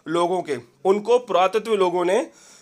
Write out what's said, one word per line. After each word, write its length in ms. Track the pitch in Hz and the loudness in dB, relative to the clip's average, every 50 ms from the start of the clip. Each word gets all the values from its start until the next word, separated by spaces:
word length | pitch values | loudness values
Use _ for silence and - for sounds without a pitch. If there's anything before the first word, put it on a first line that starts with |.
| _ | _
लोगों 360 | 151 165 170 175 170 185 175 | -4 -2 0 0 0 -2 -4
के, 160 | 156 151 135 120 - _ _ _ - | -4 -6 -8 -8 -8 _ _ _ 0
उनको 340 | 190 202 208 208 220 240 247 | 0 0 0 2 2 2 2
पुरातत्व 540 | 247 - 175 175 190 185 220 214 196 226 214 | 2 0 2 2 2 2 0 -2 -2 -2 0
लोगों 300 | 196 185 180 175 180 175 | 0 0 0 0 0 0
ने 200 | 180 196 247 320 - _ - - - - - | 0 0 0 -2 -4 _ -20 -20 -20 -20 -20